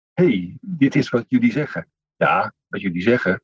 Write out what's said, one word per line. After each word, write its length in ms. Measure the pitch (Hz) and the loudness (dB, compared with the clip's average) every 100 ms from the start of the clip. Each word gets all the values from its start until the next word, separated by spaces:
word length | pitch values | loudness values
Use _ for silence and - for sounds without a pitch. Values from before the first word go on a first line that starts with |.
| _ | _
hey, 440 | - 175 98 87 - | 0 2 2 -4 -12
dit 340 | 196 165 139 - | -8 0 2 2
is 140 | - | 0
wat 160 | 120 - | -2 0
jullie 240 | 123 120 | 2 2
zeggen." 360 | 120 147 85 - _ _ - | 0 -4 -8 -12 _ _ -2
"Ja, 380 | 76 92 104 - _ | 0 0 -2 -8 _
wat 140 | 98 | -8
jullie 200 | 95 85 | -6 -2
zeggen." 400 | 104 123 92 95 | 2 2 2 -4